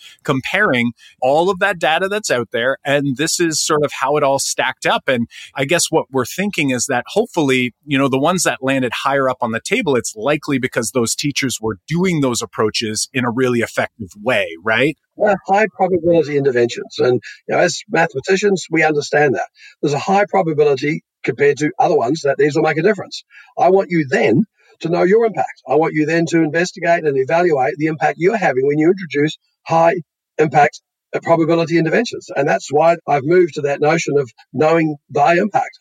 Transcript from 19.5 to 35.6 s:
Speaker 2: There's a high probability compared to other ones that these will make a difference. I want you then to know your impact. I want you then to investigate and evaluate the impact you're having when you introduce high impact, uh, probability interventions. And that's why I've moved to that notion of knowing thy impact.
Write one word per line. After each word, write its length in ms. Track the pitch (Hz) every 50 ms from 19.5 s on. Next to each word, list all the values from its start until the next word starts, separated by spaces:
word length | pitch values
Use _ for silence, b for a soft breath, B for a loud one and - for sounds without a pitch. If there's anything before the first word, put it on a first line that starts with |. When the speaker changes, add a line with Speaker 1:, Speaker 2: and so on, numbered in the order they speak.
| _ B B B B B B
Speaker 2:
There's 120 | 147 143
a 40 | 139
high 280 | - - 190 202 208 -
probability 720 | - 196 185 160 156 139 151 147 143 127 139 147 160 170 - _ _ _ -
compared 340 | - 127 123 143 143 139 -
to 140 | 147 151 - -
other 160 | - - 175
ones 240 | - - - 160 160 -
that 140 | 139 135 127
these 160 | 143 151 143
will 80 | 160 156
make 160 | 156 151 151
a 40 | 156
difference. 420 | 208 208 185 - - - - - B B B B B B B
I 100 | - 175
want 200 | 190 196 190 -
you 160 | 180 165 147 127
then 360 | - 240 220 151 107 156 214 - _ b b b b b
to 100 | - 160
know 140 | 170 170 180
your 240 | 180 202 226 233
impact. 360 | 220 - 131 131 - - _ -
I 80 | - -
want 200 | 151 160 - 156
you 120 | 156 151
then 180 | 147 165 170 165
to 140 | 160 170 165
investigate 600 | 165 151 143 165 180 - - 185 160 170 170 170 156
and 160 | 151 139 135
evaluate 560 | 131 131 165 170 180 175 151 131 127 113 - 143
the 80 | 151
impact 320 | 160 156 151 - - - 151
you're 160 | 160 190 233
having 280 | 214 185 - 131 127 135
when 140 | 143 147 151
you 140 | 151 170 202
introduce 440 | 185 196 143 131 143 147 156 - - _ _ _ _ _
high 320 | - 165 165 165 170 170 180 - _ _ _ _ _ _ -
impact, 440 | - 160 - - - - - - _ _ _ _ _ _ -
uh, 20 | -
probability 580 | - - 170 165 165 151 170 165 165 147 165 165
interventions. 500 | 160 156 160 208 247 - - - - - -
And 120 | - 139 147
that's 200 | 135 139 - -
why 240 | 135 147 165 165 170 165 - -
I've 160 | 147 143 127
moved 300 | 147 175 185 175 160 -
to 80 | 151 139
that 180 | 143 139 -
notion 360 | 147 151 170 170 - - 139 143
of 120 | 135 120 - b b b -
knowing 420 | 127 151 156 165 170 160 156 147 - _ -
thy 260 | 139 - 143 160 170 175
impact. 400 | 202 202 - -